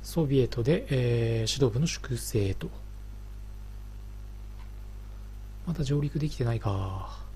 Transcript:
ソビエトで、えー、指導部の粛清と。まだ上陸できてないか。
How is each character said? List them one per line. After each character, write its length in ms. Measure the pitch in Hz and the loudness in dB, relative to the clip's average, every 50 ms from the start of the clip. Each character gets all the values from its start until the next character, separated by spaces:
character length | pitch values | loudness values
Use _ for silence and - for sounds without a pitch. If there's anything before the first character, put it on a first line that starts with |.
ソ 240 | - - - 170 160 | -10 -2 0 2 4
ビ 140 | 135 139 135 | 6 6 6
エ 80 | 123 | 6
ト 160 | 117 - 123 113 | 6 4 2 4
で、 240 | 131 165 196 - - | 4 4 4 4 2
え 560 | 143 127 123 120 120 117 117 113 113 113 113 | 2 4 4 4 4 4 4 4 4 4 2
ー、 40 | 110 | 2
指 120 | - 127 139 | 4 4 4
導 20 | 120 | 4
部 80 | 104 123 | 6 4
の 60 | 156 | 2
粛 320 | 170 - - - - 123 | 2 2 -2 -4 -4 -4
清 380 | 117 - - - 113 101 95 98 | -2 -2 0 2 4 4 4 2
と。 160 | - - - - - - - - - - - - - - - - - - - - - - - - - - - - - - - - - - - - - - - - - - - - - - - - - - - - - - - - - - - - - - | 0 -2 -6 -6 -8 -10 -10 -10 -10 -10 -10 -10 -10 -10 -10 -10 -10 -10 -10 -10 -10 -10 -10 -10 -10 -10 -10 -10 -10 -10 -10 -10 -10 -10 -10 -10 -10 -10 -10 -10 -10 -10 -10 -10 -10 -10 -10 -10 -10 -10 -10 -10 -10 -10 -10 -10 -10 -10 -10 -10 -8 -4
ま 80 | 180 165 | -4 -2
だ 80 | - 151 | -2 0
上 180 | 131 143 143 | 2 2 2
陸 160 | 143 147 - | 2 2 0
で 100 | 156 147 | 0 -2
き 80 | 151 - | -2 0
て 80 | - 123 | 0 0
な 120 | 117 117 | 2 0
い 40 | 107 | 2
か。 680 | - 107 98 95 95 95 95 95 101 - - - - - - | 0 0 0 0 0 -2 -2 -4 -6 -8 -8 -10 -10 -10 -10